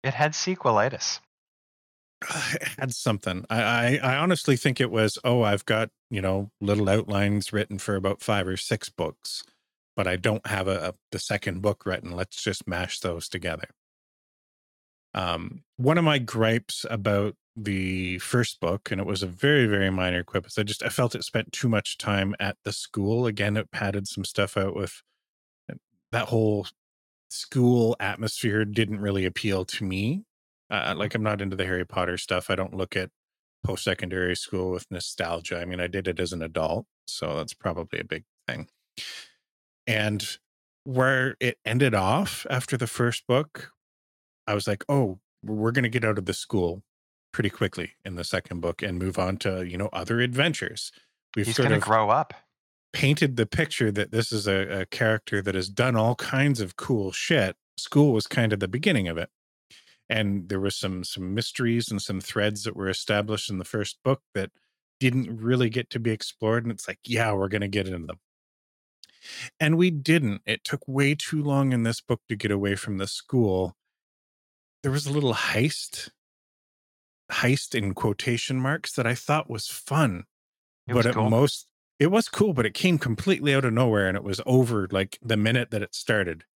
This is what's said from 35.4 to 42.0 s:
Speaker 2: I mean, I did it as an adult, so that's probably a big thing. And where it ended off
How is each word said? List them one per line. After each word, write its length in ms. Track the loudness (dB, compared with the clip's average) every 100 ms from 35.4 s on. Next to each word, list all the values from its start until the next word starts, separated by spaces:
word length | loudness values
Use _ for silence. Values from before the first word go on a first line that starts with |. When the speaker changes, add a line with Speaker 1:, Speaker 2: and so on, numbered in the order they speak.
| -6 -8
Speaker 2:
I 40 | -6
mean, 140 | -4
I 80 | -4
did 200 | -2 -2
it 120 | -2
as 120 | -4
an 100 | -4
adult, 440 | -6 -2 0 -2 -6 _ -14
so 300 | -6 -4 -4
that's 180 | -6
probably 460 | -6 -6 -6 -6 -8
a 40 |
big 200 | -6 -8 _ _ -10
thing. 200 | -10 -12 _ _ -16 -14 -14 -18 _ _ _ _ _ -2
And 400 | 0 2 0 -6 -10 _ _ _ _
where 520 | -4 2 4 4 0 0
it 180 | -2 -2
ended 300 | 0 4 4
off 520 | 4